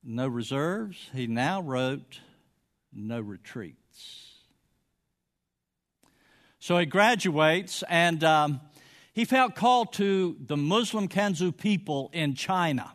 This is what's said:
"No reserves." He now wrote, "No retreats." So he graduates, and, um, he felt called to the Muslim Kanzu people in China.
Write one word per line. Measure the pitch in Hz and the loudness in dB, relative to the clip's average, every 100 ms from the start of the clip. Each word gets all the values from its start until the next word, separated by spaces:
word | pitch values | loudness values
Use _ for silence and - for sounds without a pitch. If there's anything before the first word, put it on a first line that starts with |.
"No | 127 117 131 | -8 -6 -4
reserves." | 120 107 135 156 196 220 180 - | -4 -4 -2 -2 -4 -8 -12 -12
He | 131 120 | -8 -4
now | 117 135 190 | -2 0 -2
wrote, | 165 127 127 139 - - - _ _ _ _ _ _ | -4 -2 -2 -4 -10 -20 -20 _ _ _ _ _ _
"No | 104 104 117 | -12 -8 -8
retreats." | 104 95 - 127 90 65 _ _ - - - _ _ _ _ _ _ _ _ _ _ _ _ _ _ _ _ _ _ _ _ _ _ _ | -10 -14 -16 -14 -14 -18 _ _ -20 -20 -20 _ _ _ _ _ _ _ _ _ _ _ _ _ _ _ _ _ _ _ _ _ _ _
So | - 175 | 0 0
he | 165 | 2
graduates, | 185 214 233 185 151 156 170 190 - | 4 4 4 0 4 4 4 -2 -10
and, | - 170 170 165 | -2 2 2 4
um, | 160 156 151 139 - - - - _ | 4 4 2 -2 -8 -20 -20 -20 _
he | - 233 | -4 0
felt | 262 254 - | 2 2 2
called | 226 247 233 | 4 4 2
to | - 196 190 185 - | -2 0 2 0 -4
the | 131 147 | -6 -2
Muslim | 147 208 233 214 196 | 2 2 2 -2 -2
Kanzu | 185 208 170 180 - | 0 0 0 -2 -2
people | 208 196 - 143 135 | 0 0 0 -6 -4
in | 170 151 | -4 -4
China. | 131 - 185 175 131 - | -4 -2 0 0 0 -6